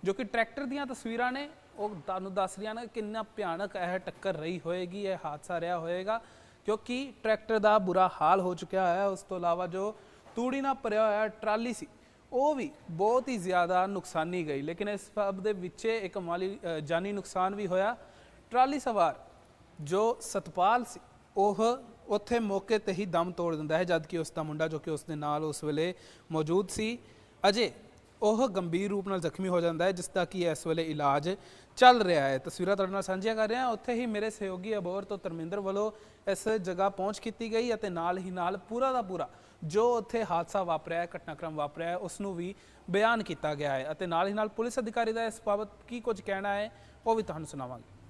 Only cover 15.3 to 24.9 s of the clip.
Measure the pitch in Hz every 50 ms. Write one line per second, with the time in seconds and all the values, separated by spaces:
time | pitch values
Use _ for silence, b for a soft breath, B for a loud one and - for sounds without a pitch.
15.3 | 190 190 185 214 208 185 175 180 - - - 226 226 226 196 180 - 202 180 170
16.3 | 170 175 185 190 196 - - 175 165 156 151 143 165 165 185 202 208 202 190 -
17.3 | - 185 185 190 202 202 208 180 180 185 190 214 240 - B B B B B B
18.3 | B B B - 220 247 254 269 285 285 - 262 226 202 170 156 131 - - -
19.3 | - - - - - _ - - - - 151 143 175 196 220 233 240 - - -
20.3 | - 202 - 180 151 - 180 196 226 247 240 - - - - - - - - _
21.3 | _ 202 196 208 202 196 220 233 240 262 262 - - - - - 208 208 208 -
22.3 | 240 233 226 208 196 190 190 - 226 214 208 - 185 165 208 185 165 170 170 180
23.3 | 175 - 170 170 165 151 151 151 160 160 185 175 175 165 156 - - 170 160 -
24.3 | - 170 156 156 151 151 160 160 160 151 - 165